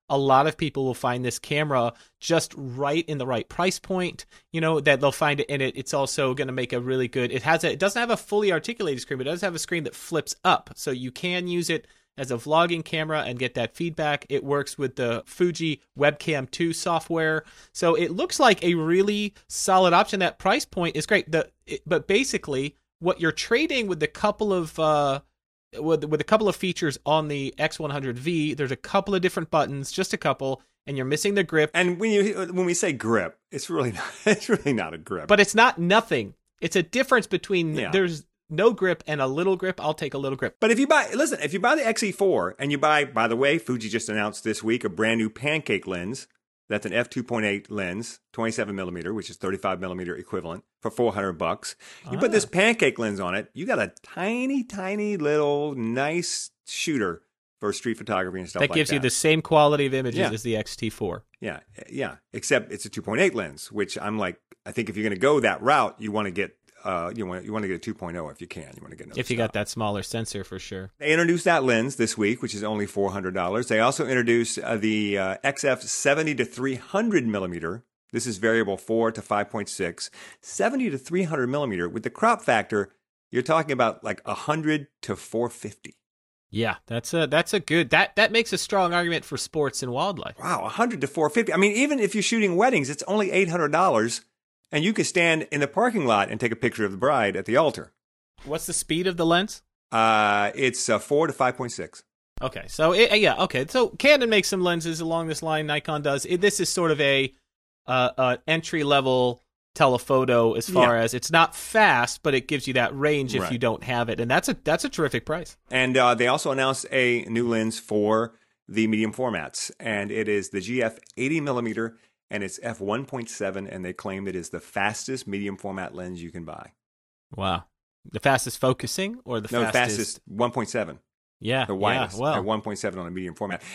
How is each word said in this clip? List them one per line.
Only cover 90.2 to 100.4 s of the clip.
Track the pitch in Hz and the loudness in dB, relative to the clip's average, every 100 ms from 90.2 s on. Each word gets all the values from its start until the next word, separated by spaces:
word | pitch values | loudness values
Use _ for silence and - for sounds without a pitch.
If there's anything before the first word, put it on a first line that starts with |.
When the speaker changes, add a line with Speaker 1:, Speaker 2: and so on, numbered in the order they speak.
| - - | -10 -8
Speaker 2:
Wow, | 170 147 | -4 -2
a | 95 | -2
hundred | - 240 196 | 0 0 0
to | 135 | -4
four | - 151 | 2 2
fifty. | 233 214 | 2 2
I | 160 | 4
mean, | 202 | 4
even | 214 285 277 | 4 2 2
if | 208 214 | 0 0
you're | |
shooting | 190 233 202 175 | 0 2 2 4
weddings, | 247 220 131 | 4 4 0
it's | 147 - | -6 -2
only | 208 202 | 0 2
eight | 180 185 | 2 2
hundred | 175 147 | 2 2
dollars, | 151 185 117 117 - - _ _ _ _ | 4 4 4 2 -2 -12 _ _ _ _
and | 151 | 0
you | 180 | 0
can | 214 | 0
stand | 151 180 170 160 - | 0 2 4 2 0
in | 147 | -2
the | 143 | 0
parking | - 240 220 131 | 2 0 2 4
lot | 104 98 | 4 2
and | 110 | 0
take | 120 | -2
a | 110 | 0
picture | 117 - 104 | -2 0 -2
of | |
the | 95 | 0
bride | 131 139 104 95 | 0 2 2 0
at | 95 | 2
the | 123 | 4
altar. | 156 98 73 _ _ _ _ _ 139 | 4 0 -8 _ _ _ _ _ -8
Speaker 1:
What's | 156 - | -8 -4
the | |
speed | 170 - 160 185 | -6 -2 -2 -2
of | 175 | 0
the | 165 | 2
lens? | 170 202 - _ _ - | 2 2 -6 _ _ -2
Speaker 2:
Uh, | 113 113 107 104 104 | 2 6 6 6 4